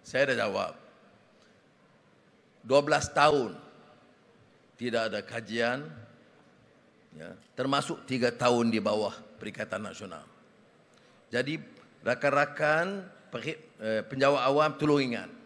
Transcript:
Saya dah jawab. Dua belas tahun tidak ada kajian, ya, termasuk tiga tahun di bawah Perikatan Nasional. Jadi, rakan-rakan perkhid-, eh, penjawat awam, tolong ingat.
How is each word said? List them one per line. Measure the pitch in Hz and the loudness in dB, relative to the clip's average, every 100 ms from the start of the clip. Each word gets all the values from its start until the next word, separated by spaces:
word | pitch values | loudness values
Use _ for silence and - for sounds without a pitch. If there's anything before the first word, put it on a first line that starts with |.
Saya | - 127 139 | -4 0 2
dah | 120 107 | 2 0
jawab. | 98 90 - - - - - _ _ - _ _ _ _ _ _ _ _ _ _ _ | -2 -4 -8 -20 -20 -20 -20 _ _ -20 _ _ _ _ _ _ _ _ _ _ _
Dua | 110 135 | 4 4
belas | 143 147 - | 6 0 2
tahun | - 147 147 113 85 - - - - - _ _ _ - _ _ _ | 4 6 6 0 -6 -18 -20 -20 -20 -20 _ _ _ -20 _ _ _
tidak | 120 117 113 | -4 -2 -2
ada | 104 | -4
kajian, | 101 117 107 113 117 131 156 147 - - - - - _ _ _ _ _ _ | -8 -10 -6 -2 0 -2 -8 -16 -20 -20 -20 -20 -20 _ _ _ _ _ _
ya, | 78 80 92 - | -18 -16 -16 -20
termasuk | - 131 139 139 170 - | -6 0 0 0 -8 -4
tiga | 131 120 | 0 0
tahun | 120 123 120 117 | 2 2 4 4
di | 113 | 2
bawah | 104 107 101 - - - | 0 0 -2 -6 -20 -16
Perikatan | - 98 110 101 | -14 -10 -8 -8
Nasional. | 104 - 107 82 73 - _ _ _ _ _ _ _ _ _ | -8 -12 -14 -16 -18 -20 _ _ _ _ _ _ _ _ _
Jadi, | 117 135 156 - - - - | -4 -2 -4 -10 -20 -20 -8
rakan-rakan | - 123 143 139 147 143 151 156 180 202 185 - - | -2 0 2 2 0 0 2 2 0 -4 -12 -20 -12
perkhid-, | 123 131 160 - - | -10 -8 -10 -14 -10
eh, | 110 110 | -2 -2
penjawat | - 135 135 143 127 | -2 2 4 4 4
awam, | 143 151 - | 4 2 2
tolong | 151 147 131 | 2 2 2
ingat. | 113 92 - | -4 -8 -18